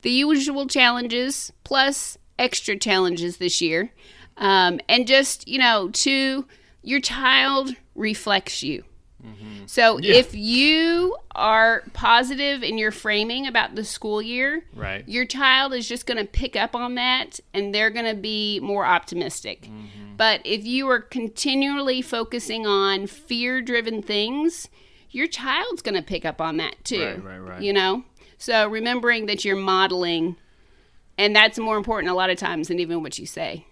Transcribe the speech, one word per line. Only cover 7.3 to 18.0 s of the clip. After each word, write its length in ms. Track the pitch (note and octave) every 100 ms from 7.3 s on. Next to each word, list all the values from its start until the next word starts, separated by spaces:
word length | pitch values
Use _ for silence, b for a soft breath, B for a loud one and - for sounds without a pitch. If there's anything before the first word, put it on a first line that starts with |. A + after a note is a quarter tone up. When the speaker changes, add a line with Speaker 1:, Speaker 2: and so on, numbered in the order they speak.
| C4 C4+ C4+ C4+ B3 _
Speaker 1:
reflects 680 | - G#3+ G#3+ - G3 - -
you. 220 | C3 C3+ - - _ -
Speaker 2:
Mm-hmm. 420 | A2+ G2+ - G3+ G3+
Speaker 1:
So 320 | - A3+ A3
Speaker 2:
Yeah. 160 | G3
Speaker 1:
if 180 | A#3+ B3
you 800 | G#3 G#3+ A#3+ D4 D#4 E4 E4+ F4+ A4 -
are 480 | - G#3+ A3 A3+ A3+ -
positive 680 | - B3 A#3 B3+ C4+ C#4+ C#4
in 160 | A#3+ A3
your 140 | G#3+
framing 560 | G#3+ A3 G#3 G#3+ B3 C#4
about 260 | A#3 -
the 80 | G#3
school 380 | G#3+ - A3 G#3
year, 420 | A3 B3 C4+ D#4 -
Speaker 2:
Right. 280 | - G#2 G2 B2
Speaker 1:
your 160 | A3+
child 500 | B3 C4 C4+ C4 C4+
is 140 | B3+ A3
just 180 | A#3+ -
gonna 180 | A#3
pick 300 | G3+ - C4+
up 220 | G#3 A3+ A#3+
on 180 | B3
that 460 | B3 B3+ B3+ - - _
and 220 | G3 G3+
they're 160 | G#3 A3
gonna 240 | A3